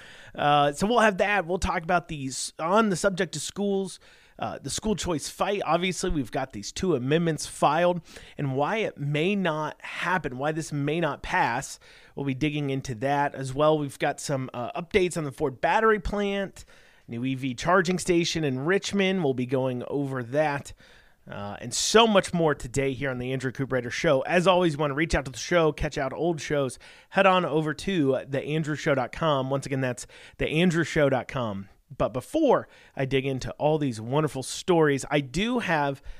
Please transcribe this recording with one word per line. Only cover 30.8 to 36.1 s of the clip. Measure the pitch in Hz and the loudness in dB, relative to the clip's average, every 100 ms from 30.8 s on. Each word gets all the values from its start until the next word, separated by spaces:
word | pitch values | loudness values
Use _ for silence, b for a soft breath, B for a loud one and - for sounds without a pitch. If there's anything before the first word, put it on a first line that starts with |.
show | 151 165 143 | 0 2 2
dot | 127 - | 2 -2
com. | 135 113 98 101 _ - 139 | -6 -4 -6 -12 _ -12 -4
But | 123 | -2
before | 127 - 320 285 160 - B B | -2 -4 2 4 4 0 B B
I | - | -6
dig | 135 135 135 | 0 0 0
into | 131 98 - | -4 -6 -2
all | 147 156 | 0 2
these | 143 110 | 0 -4
wonderful | 113 143 151 135 | -2 0 0 -4
stories, | - - - 170 151 135 - | -8 -4 2 4 4 2 0
I | 151 | -2
do | 131 151 226 254 | 0 -2 -2 -2
have | 185 160 143 139 b | 0 0 0 -4 b